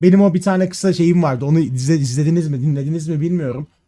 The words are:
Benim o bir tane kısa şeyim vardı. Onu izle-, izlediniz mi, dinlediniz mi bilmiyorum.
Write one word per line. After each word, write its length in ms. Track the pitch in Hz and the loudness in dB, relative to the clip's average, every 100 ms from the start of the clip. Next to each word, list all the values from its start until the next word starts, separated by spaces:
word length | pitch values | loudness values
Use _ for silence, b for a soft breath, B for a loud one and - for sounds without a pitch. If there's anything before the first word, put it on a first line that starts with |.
Benim 200 | 180 190 | 4 6
o 120 | 202 | 4
bir 80 | 175 | 2
tane 280 | 190 185 185 | 0 0 -2
kısa 240 | - 190 | -2 -2
şeyim 300 | 180 170 175 | 0 2 2
vardı. 220 | 160 127 139 | 2 -2 0
Onu 140 | 160 | 0
izle-, 380 | 151 127 131 160 | 0 -2 0 0
izlediniz 500 | 135 127 151 170 156 | 0 -2 0 0 -2
mi, 140 | 139 | -2
dinlediniz 460 | 143 139 139 165 156 | -2 -2 -4 -4 -4
mi 140 | 156 | -4
bilmiyorum. 460 | 165 175 143 123 151 _ | -2 -2 -4 -8 -12 _